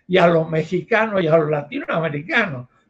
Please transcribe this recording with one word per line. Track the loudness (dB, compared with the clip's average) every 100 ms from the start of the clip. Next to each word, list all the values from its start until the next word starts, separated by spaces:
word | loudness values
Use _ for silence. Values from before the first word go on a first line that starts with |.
| -2
y | 2
a | 4
los | 4 0
mexicanos | -2 -2 -4 0 0 0 0
y | 2
a | 4
los | 2
latinoamericanos. | -2 -4 -8 -4 -4 -2 -4 -4 -2 -2 -6 -14 _ _